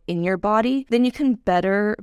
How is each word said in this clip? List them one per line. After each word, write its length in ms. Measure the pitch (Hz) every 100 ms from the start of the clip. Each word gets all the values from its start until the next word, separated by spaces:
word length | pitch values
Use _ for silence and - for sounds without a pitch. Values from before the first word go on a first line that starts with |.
| -
in 160 | 175
your 140 | 175 185
body, 480 | 202 214 233 269 269
then 160 | 233 254
you 60 |
can 240 | - 277 240
better 600 | - 180 185 196 208 214